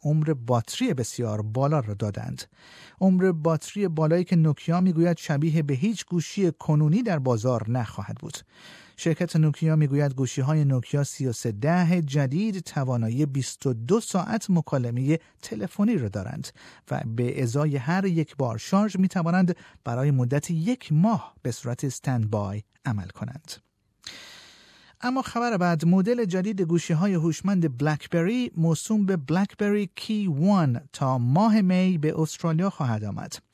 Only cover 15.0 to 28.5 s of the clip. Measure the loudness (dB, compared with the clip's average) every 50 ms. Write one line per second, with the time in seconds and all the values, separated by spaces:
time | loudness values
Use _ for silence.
15 | 0 0 0 0 _ _ _ _ -14 -12 -8 -8 -8 -6 -2 0 2 2 2 0
16 | 0 -2 -4 -6 -6 -6 -8 -10 -12 -12 -16 -20 -20 -20 -20 -18 _ -8 -6 -6
17 | -6 -4 -2 -2 -2 -2 -2 -2 -2 0 0 0 0 0 -2 -2 -2 0 0 0
18 | 0 0 0 0 -2 -2 -2 -4 -2 -2 -4 -6 -4 0 2 2 2 2 2 2
19 | 0 2 2 0 0 2 2 2 2 2 0 -2 -8 -20 -20 _ -8 -4 -2 0
20 | 2 2 2 2 2 2 0 0 -2 -2 -2 -2 0 -2 -2 -2 -2 0 2 4
21 | 4 4 2 0 -4 -8 -14 _ -8 -8 -6 -6 -6 -6 -6 -4 -4 -6 -6 -6
22 | -4 -2 -2 0 0 0 -2 -2 -2 -4 -6 -8 -12 _ _ _ -6 -4 -4 -4
23 | -6 -8 -10 -10 -10 -10 -12 -14 -16 -18 -20 -20 _ _ _ _ _ _ _ _
24 | -20 -20 -18 -18 -20 -20 -20 -20 -20 -20 -20 -20 -20 -20 -20 -20 -20 -20 _ -6
25 | -4 -2 -2 -2 -2 -4 -2 -2 -2 0 0 2 2 2 2 4 4 4 4 4
26 | 4 2 2 0 0 0 0 -2 -2 -2 -2 -2 0 2 2 0 2 0 0 2
27 | 2 2 2 2 2 0 0 0 0 0 2 2 2 0 0 0 0 0 0 -2
28 | -4 -2 -2 0 0 0 0 -2 -2 -4